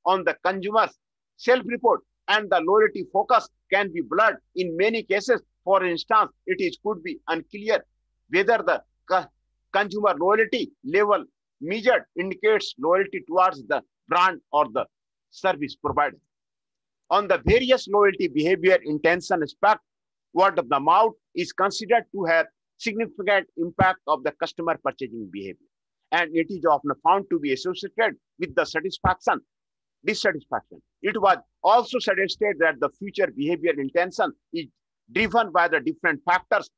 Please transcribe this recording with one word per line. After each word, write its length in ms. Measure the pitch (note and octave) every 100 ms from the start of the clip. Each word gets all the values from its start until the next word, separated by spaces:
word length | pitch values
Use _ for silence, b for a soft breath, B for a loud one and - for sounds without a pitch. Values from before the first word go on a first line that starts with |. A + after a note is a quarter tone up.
| -
on 200 | F#3+ F3
the 100 | D3+
consumer's 540 | F3+ G3 F#3 A3 F#3+ - _ _ _ _
self-report, 640 | - B3+ G#3 A#3+ A#3 E3 - _ -
and 200 | G#3 G#3
the 120 | F3+ D#3+
loyalty 400 | G#3+ G#3+ G#3 F3+
focus 380 | F#3+ G3+ A3 - _ _
can 200 | G3 G3+
be 100 | E3+
blurred 360 | B2 E3 A3 - _ F3
in 220 | F3+ E3
many 260 | G3+ A3+
cases. 380 | - G3 G3+ A#3 - _
For 200 | - G3
instance, 480 | F3+ E3 - A3 G3 - -
it 140 | F#3
is, 160 | F#3 -
could 220 | G3+ G3+
be 160 | E3 D3+ -
unclear 580 | E3 - G3+ G#3+ G#3+ - _ _ _ _
whether 280 | F3 G3 A3+ F3+
the 160 | D3+ - _ -
cu-, 180 | F3+ D#3 _ _ _ _
consumer 420 | F#3+ G3+ G3 G#3 E3+
loyalty 540 | F3 G#3+ A3 A#3+ F#3 _ B2+
level 400 | E3+ G#3 G3 - _ _ _
measured 460 | D3 G#3+ G#3+ B3 - -
indicates 580 | F#3 F#3 G#3+ G#3+ - -
loyalty 440 | C#3+ F#3 G3 F#3+ C#3
towards 360 | E3+ F#3 D#3 B2+
the 140 | C#3+ - _ _
brand 320 | E3+ F#3 E3 -
or 140 | D3 D3
the 120 | A2+ A2 _ _ _ _
service 440 | - F#3+ D#3 C#3+ -
provider. 420 | D3 C3+ D3 - _ _ _ _ _ _ _ _ _
On 180 | F3+ G3+
the 140 | F3+ -
various 420 | A3 B3+ B3+ -
loyalty 400 | G3+ G3+ F#3+ F3+
behavior 500 | C#3 D#3 F#3 F3+ F#3 -
intention 580 | D3+ D#3+ F3+ - F3+
aspect, 380 | D3 - G3+ G#3 _ _ _ _ _
word 240 | D#3+ F#3+ F3
of 120 | A#2+
the 100 | C#3
mouth 340 | D3 F3+ A3 A3 _ -
is 160 | E3+
considered 540 | - F#3+ F#3 G#3 A#3 -
to 100 | G3
have 240 | E3+ E3 D#3+ _ _ _
significant 720 | - G#3 A3 - F#3+ G3+ - -
impact 420 | E3+ E3 F#3+ F#3 -
of 160 | D3+
the 80 | C3+
customer 480 | - E3 - E3+ D#3
purchasing 460 | C#3+ - C3 A#2 G2+
behavior, 360 | F#2+ G2 F2+ _ _ _ _ _
and 220 | D#3+ E3+ E3
it 120 | D#3
is 140 | F#3 E3
often 260 | D3 C#3+ C3+
found 220 | D#3+ G3 G3
to 80 | E3+
be 140 | C#3+
associated 600 | C3 F3+ F3+ G3 - A3 B2+ _ -
with 160 | E3+ C#3
the 100 | D#3
satisfaction, 760 | D#3+ F#3 - F#3+ F3+ - F#3 - _ _ _ _ _ -
dissatisfaction. 760 | G#3 - D#3 - A2+ - E2 _ _
It 200 | - G#3+
was 160 | G3 F3+ - _
also 360 | F3+ A3+ A#3+ B3+
suggested 560 | - F#3 F#3+ - G#3+ E3
that 200 | D#3+ C#3
the 100 | C#3+
future 420 | - G3 G3 F#3 B2+
behavior 380 | C#3+ E3+ E3 C#3+
intention 560 | C3+ E3 F#3 F3 F#3 - _
is 140 | E3 - _ _ _ _
driven 400 | A#2+ A3 A3 G#3+
by 160 | E3+ E3+
the 140 | D#3+
different 400 | C3 D3+ F3 C#3+ -
factors 440 | F3+ - G#3 -